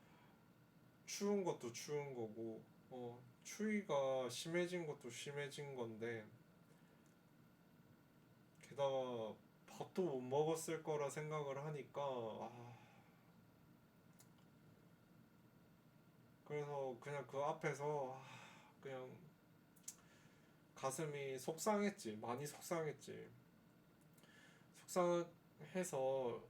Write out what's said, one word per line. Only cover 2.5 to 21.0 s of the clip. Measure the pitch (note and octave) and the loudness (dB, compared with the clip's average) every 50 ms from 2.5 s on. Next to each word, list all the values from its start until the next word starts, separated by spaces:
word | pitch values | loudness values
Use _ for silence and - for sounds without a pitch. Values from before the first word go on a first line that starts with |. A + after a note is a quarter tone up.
| A2 - - - - - - - | -6 -8 -10 -16 -20 -20 -16 -12
어, | C3 B2+ B2 A#2+ A#2+ - - - - - | -8 -8 -6 -8 -8 -10 -14 -18 -20 -16
추위가 | - - - - G#3 G#3+ G#3+ G3+ F#3+ - D3 C#3 C3+ C3+ C3 C3 B2+ A#2+ | -12 -8 -4 0 2 2 2 2 2 4 4 4 6 6 4 4 2 2
심해진 | A#2+ - - E3 E3 F3+ F3 F3 F3+ F3 E3 | 0 -2 -2 2 2 4 4 4 2 0 -2
것도 | D3+ C#3 - - A#2+ | -2 -4 -6 -8 -8
심해진 | A#2 - - C#3+ C#3+ C#3+ C#3+ C#3 C3+ D3 C#3+ C#3 C3+ | -8 -6 -6 -4 -2 -2 -2 -2 -4 -6 -6 -4 -2
건데, | B2 A#2 A2+ A2 G#2+ A2+ A#2 A#2 A2 G#2+ G#2+ - - - - - - - - - - - - - - - - - - - - - - - - - - - - - - - - - - - - - - - - - - - - - - | -2 -2 -4 -2 -2 -2 -2 -2 -4 -6 -10 -14 -20 -20 -20 -20 -20 -20 -20 -20 -20 -20 -20 -20 -20 -20 -20 -20 -20 -20 -20 -20 -20 -20 -20 -20 -20 -20 -20 -20 -20 -20 -20 -20 -20 -20 -20 -20 -20 -20 -20 -20 -20 -20 -20 -20 -20
게다가 | - - C#3 C#3 C#3 C3+ C3+ C3 B2+ B2+ A#2+ A2+ A2 G#2+ G#2 - - - - - - - | -16 -6 2 4 4 4 4 4 2 0 0 0 0 -2 -4 -8 -14 -20 -20 -20 -18 -12
밥도 | - - - - - G3 | -8 -8 -8 -2 2 2
못 | F#3 D#3+ C3+ B2+ | 2 4 2 0
먹었을 | B2 B2+ C3+ D3 D#3 D#3+ D#3+ D#3+ - E3 D#3+ D#3 | 2 4 4 6 6 6 4 2 0 -2 -2 -2
거라 | - D#3+ D3+ D3 C#3+ C3+ | 0 0 2 2 2 0
생각을 | - D#3 D3+ D3+ D#3 D3+ C#3+ C#3 C3+ C#3 D3 | 0 -2 -2 0 0 0 0 0 -2 -2 -2
하니까, | D#3 D3+ C#3 B2 - - C#3+ | -2 -4 -4 -6 -4 -2 0
아... | C#3+ C#3 C3 A#2+ A2+ A2 G#2 G2+ G#2+ A#2+ A#2+ A#2+ A#2+ A#2+ A#2+ - - - - - - - - - - - - - - - - - - - - - - - - - - - - - - - - - - - - - - - - - - - - - - - - - - - - - - - - - - - - - - - - - - - - - - - - - - | 0 2 2 0 0 -2 -2 -4 -6 -6 -8 -10 -12 -12 -12 -14 -18 -20 -20 -20 -20 -20 -20 -20 -20 -20 -20 -20 -20 -20 -20 -20 -20 -20 -20 -20 -20 -20 -20 -20 -20 -20 -20 -20 -20 -20 -20 -20 -20 -20 -20 -20 -20 -20 -20 -20 -20 -20 -20 -20 -20 -20 -20 -20 -20 -20 -20 -20 -20 -20 -20 -20 -20 -20 -20 -20 -20 -20 -20 -20 -20 -20 -20 -20 -20 -20 -20 -14 -6
그래서 | - D3 D3 C#3+ C#3+ D3 C#3 C3+ C3 B2 A#2+ | -2 0 0 0 0 0 0 0 0 -2 -4
그냥 | - C#3+ C#3+ C#3 B2+ | -4 -4 -4 -4 -4
그 | A#2 C#3 C3+ | -2 0 2
앞에서, | C#3+ D#3 D#3+ D#3 E3 D3+ C#3 C3 C#3+ D3+ D3+ C#3+ C3+ B2+ C3 C3+ | 2 2 2 2 0 0 0 2 0 2 2 2 0 0 -4 -6
아... | - - - - - - - - - - - - | -10 -12 -14 -14 -14 -16 -16 -18 -20 -20 -16 -12
그냥 | - C#3 C3+ C3 B2+ B2+ A#2+ - - - - - - - - - - - - - - - - - - - - - - - - - - - - - - - - | -8 -6 -6 -6 -6 -8 -10 -14 -16 -18 -20 -20 -20 -20 -20 -20 -20 -20 -20 -14 -14 -14 -14 -14 -18 -20 -20 -20 -20 -20 -20 -20 -20 -20 -20 -20 -20 -20 -6
가슴이 | - C3+ C3+ C3 - | -2 0 0 2 0